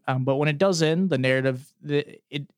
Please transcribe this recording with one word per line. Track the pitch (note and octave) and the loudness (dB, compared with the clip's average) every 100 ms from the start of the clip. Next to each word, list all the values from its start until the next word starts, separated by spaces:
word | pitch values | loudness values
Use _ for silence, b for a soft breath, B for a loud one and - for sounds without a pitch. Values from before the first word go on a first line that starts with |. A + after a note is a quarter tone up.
| - | -4
Um, | C3 | -2
but | C3 C3+ | 0 0
when | D3+ | 0
it | D3 | 2
does | G3 E3 | 2 2
end, | D#3 E3 F#3+ | 2 2 0
the | C3+ | 0
narrative, | C3 C3 C3 B2+ C#3+ _ | 2 2 0 -2 -10 _
the, | D3 D3 - - - | -4 -4 -4 -12 -10
it, | - C#3+ | -10 -10